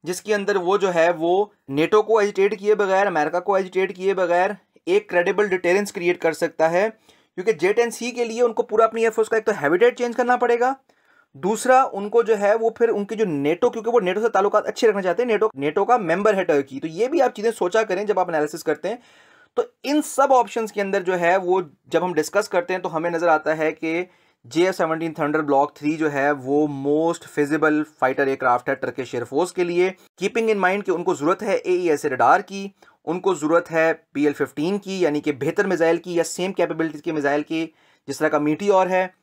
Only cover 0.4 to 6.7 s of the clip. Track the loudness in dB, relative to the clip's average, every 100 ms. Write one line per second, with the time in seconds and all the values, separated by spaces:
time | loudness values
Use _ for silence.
0.4 | 0 0 2 0 2 2 2 2 0 0
1.4 | -2 _ -8 -2 2 2 4 2 2 0
2.4 | 0 0 0 0 2 2 2 0 0 -2
3.4 | 0 -2 0 -2 -4 -2 -2 0 2 2
4.4 | 2 -2 _ _ 0 0 2 0 2 0
5.4 | 0 0 2 0 0 -4 -2 0 -2 -2
6.4 | -4 0 0